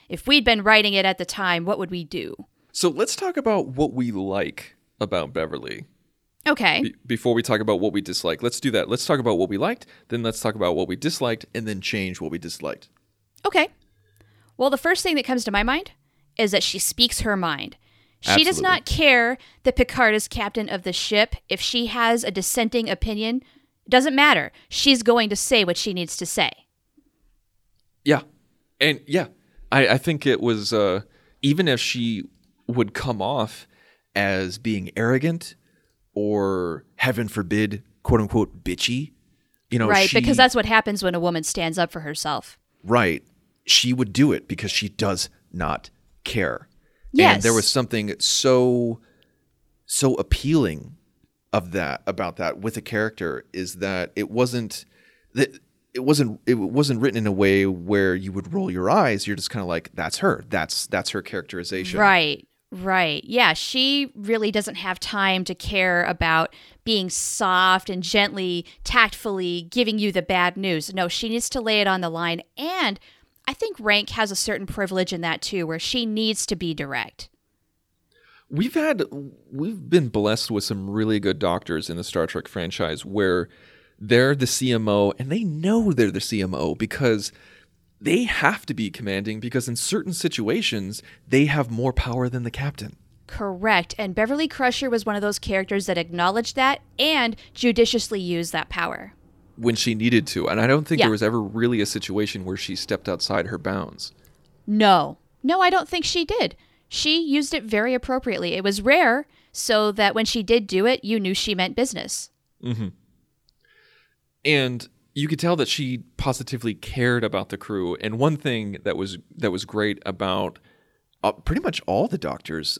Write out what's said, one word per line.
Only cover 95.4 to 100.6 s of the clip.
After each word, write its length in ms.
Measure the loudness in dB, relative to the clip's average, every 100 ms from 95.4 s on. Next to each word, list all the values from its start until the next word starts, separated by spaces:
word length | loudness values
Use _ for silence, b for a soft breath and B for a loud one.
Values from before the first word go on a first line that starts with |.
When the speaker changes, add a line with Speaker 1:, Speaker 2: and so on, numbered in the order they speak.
| -2 -2 0 -2
Speaker 1:
that 140 | 0 -2
acknowledged 580 | -2 0 0 0 -2 0
that 240 | 0 0 -6 -2
and 380 | 0 2 0 -4 B
judiciously 640 | 0 2 4 4 2 -2 -4
used 340 | -2 -2 -2
that 180 | -4 -6
power. 420 | -6 -6 -6 -14 _ _ _ _ -2
Speaker 2:
When 180 | 0 2
she 180 | 0
needed 320 | 2 4 4 2
to. 200 | -2 0
And 140 | 2